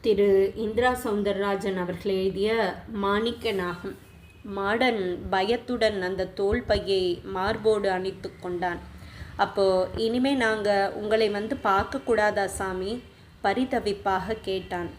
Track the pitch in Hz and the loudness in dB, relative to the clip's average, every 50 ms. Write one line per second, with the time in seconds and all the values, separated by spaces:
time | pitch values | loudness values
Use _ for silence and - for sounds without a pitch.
0 | - 233 208 196 202 202 196 196 196 196 - 214 226 214 220 226 247 254 247 240 | 4 4 4 6 6 6 6 6 6 4 0 -2 -4 -2 0 2 2 2 2 0
1 | - 233 208 208 202 202 196 190 202 202 196 190 170 196 190 185 180 175 180 175 | -2 -2 0 0 0 0 0 0 0 0 0 0 -2 -2 -2 -2 -2 -4 -6 -4
2 | - 202 190 190 185 196 180 190 196 214 226 226 214 180 180 - - - 226 202 | -2 -2 0 0 0 0 0 0 0 0 2 2 0 0 -2 -6 -12 -10 -6 -2
3 | 196 196 202 208 226 240 233 - - 226 208 190 180 175 175 - - 196 190 - | 0 0 2 2 0 -2 -4 -2 -4 -2 -2 0 -2 -4 -6 -6 -8 -10 -12 -12
4 | - - - - - - - - - 208 196 196 196 196 214 233 262 254 233 208 | -18 -20 -20 -20 -20 -20 -20 -18 -14 -10 -6 -2 0 0 2 2 2 2 2 0
5 | 190 180 175 175 - 185 190 190 190 208 233 240 233 - 247 233 220 214 208 196 | -2 -2 -4 -6 -4 -2 0 0 2 2 0 -2 -2 -4 -2 2 2 2 2 0
6 | 180 180 190 185 190 175 - - 196 196 214 247 240 - 214 196 170 185 196 190 | -2 -2 -2 -2 -4 -4 -2 -2 0 0 0 0 0 0 0 0 2 0 0 2
7 | 185 180 175 175 - 190 190 185 190 202 220 220 208 220 214 208 196 196 185 185 | 2 0 -2 -4 -6 -8 -4 -2 -2 -2 -2 2 2 2 2 4 2 0 0 0
8 | 185 190 190 - - 185 - - - 180 175 175 180 180 175 180 - - - - | -2 -4 -6 -6 -12 -12 -12 -8 -8 -6 -4 -2 -2 -2 -2 -4 -10 -14 -18 -18
9 | - - - - - - - - 202 196 - 208 196 190 185 185 185 - - - | -18 -18 -16 -16 -16 -12 0 0 0 0 2 2 4 4 4 2 0 0 -2 -2
10 | 226 226 233 254 247 277 285 262 233 220 220 214 202 208 202 196 196 196 - - | -2 0 2 2 2 2 2 4 2 2 2 2 2 2 2 4 2 0 -2 -4
11 | 208 208 220 220 220 208 208 202 208 220 277 277 - 214 196 196 196 - - 269 | -2 0 2 4 4 2 2 -2 -4 -4 -6 -2 2 2 2 2 2 0 -6 -6
12 | - - 233 208 208 208 202 208 196 190 - - 196 190 185 185 185 196 233 247 | 0 2 2 4 4 2 2 2 -2 -2 -2 -4 -4 -4 -2 -4 -4 -4 -6 -8
13 | - - - - - - - - - 202 202 240 262 254 269 233 - 208 196 - | -10 -16 -20 -20 -20 -20 -18 -2 0 0 2 2 0 0 0 0 0 0 -4 -2
14 | - 196 190 185 170 202 220 220 - 196 190 190 180 - 190 180 175 175 - | 0 0 0 0 0 -4 -6 -6 -4 -4 -4 -4 -4 -6 -6 -6 -6 -8 -10